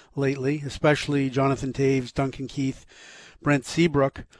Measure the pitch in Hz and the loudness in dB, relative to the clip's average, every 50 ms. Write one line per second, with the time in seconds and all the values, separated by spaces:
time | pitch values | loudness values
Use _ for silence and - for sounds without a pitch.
0 | - _ - 139 139 135 139 139 127 135 151 156 143 135 - - - 151 151 - | -20 _ -6 -2 0 0 0 0 0 -2 -2 -2 -4 -8 -4 0 2 4 4 2
1 | - - 143 143 135 135 123 139 135 135 135 120 139 131 120 135 139 135 139 135 | 0 -2 0 0 0 0 0 2 2 2 2 0 -2 -6 -2 0 2 2 2 2
2 | 123 120 - - 139 135 - - 135 120 - 139 135 135 131 - - - - - | -2 -4 -2 -2 -2 -2 -4 -8 -10 -8 -6 -4 -4 -4 -4 -6 -12 -20 -20 -20
3 | - - - - - - - - - 147 147 139 - - - 160 170 170 143 143 | -20 -20 -20 -20 -20 -20 -14 -6 0 0 0 0 0 -2 0 2 2 4 4 2
4 | 135 135 - - - - _ | 2 2 0 -4 -16 -16 _